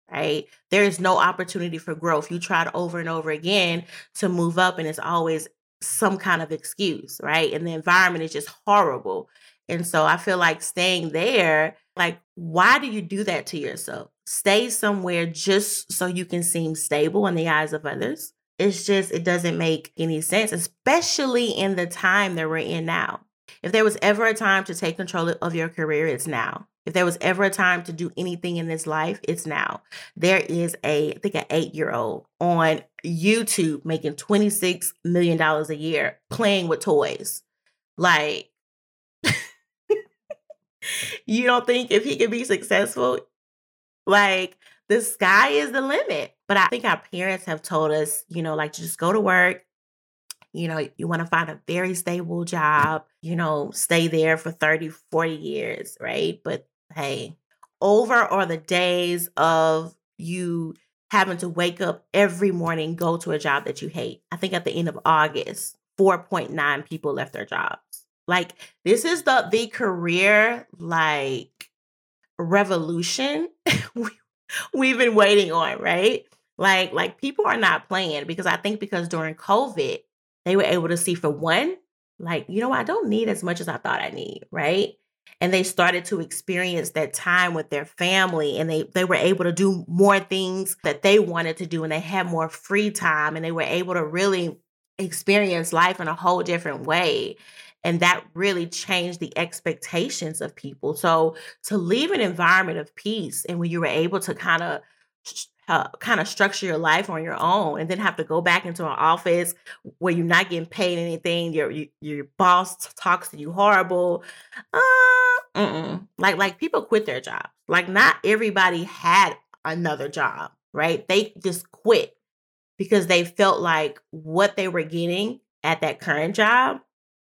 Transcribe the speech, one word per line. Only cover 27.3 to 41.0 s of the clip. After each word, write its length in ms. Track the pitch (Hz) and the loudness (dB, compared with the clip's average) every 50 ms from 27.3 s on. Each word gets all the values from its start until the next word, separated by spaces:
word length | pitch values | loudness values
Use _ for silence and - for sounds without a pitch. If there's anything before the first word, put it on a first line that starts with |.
| 185 185 202 | 2 2 2
a 60 | 196 | 0
time 320 | 190 - 185 180 180 170 170 | 2 2 2 2 2 0 -2
to 80 | - | -8
do 200 | 160 160 175 - - - | -8 -6 -8 -6 -6 -6
anything 380 | 180 180 175 175 180 175 175 | -6 -6 -6 -6 -6 -4 -4
in 120 | 170 165 165 | -4 -4 -4
this 180 | 160 160 - | -6 -6 -4
life, 320 | 160 156 156 160 170 202 - | -4 -2 -2 -2 -2 -4 -6
it's 240 | - - 165 170 - | -6 -6 -6 -4 -6
now. 360 | 156 147 147 143 - - - _ _ - - - - - | -4 -2 -2 -2 -2 -4 -8 _ _ -20 -20 -20 -18 -6
There 240 | - 165 180 190 185 | 0 2 4 4 4
is 380 | - - - 170 170 170 - - - | 2 0 -2 -2 -2 -2 -4 -4 -2
a, 280 | 147 151 147 151 151 - | 0 0 0 0 -2 -2
I 40 | - | -4
think, 180 | - 202 - | -4 -4 -4
an 80 | 156 - - | -4 -4 -2
eight-year-old 760 | 151 160 165 - 147 151 156 - - 117 113 110 - - - _ _ - | 0 -2 -2 -2 -4 -4 -4 -2 -2 -2 -4 -4 -6 -8 -12 _ _ -2
on 420 | - - 175 165 160 160 156 - - _ _ - - | 0 2 2 4 4 2 2 0 -4 _ _ -12 -8
YouTube 800 | 160 170 160 170 208 220 233 226 - - - 170 160 147 - - | -6 -4 0 2 2 2 2 0 -2 0 0 0 0 -2 -4 -4
making 320 | 165 160 160 160 147 147 | -4 -4 -4 -4 -6 -8
twenty-six 760 | - - - 208 202 208 208 208 - 196 180 175 175 - - - _ - | -6 -2 0 2 4 4 2 2 0 0 0 0 -2 -4 -8 -8 _ -2
million 340 | 170 175 175 175 170 165 160 | 0 2 4 4 4 4 2
dollars 320 | 160 156 156 151 156 156 | 2 2 2 0 -2 -4
a 60 | 156 | -6
year 420 | 147 156 165 160 147 139 - - _ _ - | -6 -4 -2 -2 0 -2 -2 -4 _ _ -10
playing 380 | - - 226 202 202 190 175 165 | -4 0 2 2 2 2 2 0
with 120 | 156 - | -2 0
toys. 600 | - 208 156 147 135 71 - - - - - - - _ _ _ _ _ _ _ _ _ _ | 0 2 2 2 2 0 -2 -6 -8 -10 -10 -10 -12 _ _ _ _ _ _ _ _ _ _
Like, 540 | - 175 180 170 151 151 151 98 - - _ _ _ _ _ _ _ _ _ _ _ _ _ _ _ | 0 2 4 4 4 2 0 -4 -6 -8 _ _ _ _ _ _ _ _ _ _ _ _ _ _ _
<laughs> 20 | - - - - - - _ _ _ _ _ _ _ - 415 415 - _ _ _ _ - 587 - _ - 605 _ _ _ _ _ - - - - | -2 -2 -2 -2 -4 -12 _ _ _ _ _ _ _ -2 -2 -2 -4 _ _ _ _ -20 -20 -20 _ -20 -20 _ _ _ _ _ -12 -10 -8 -8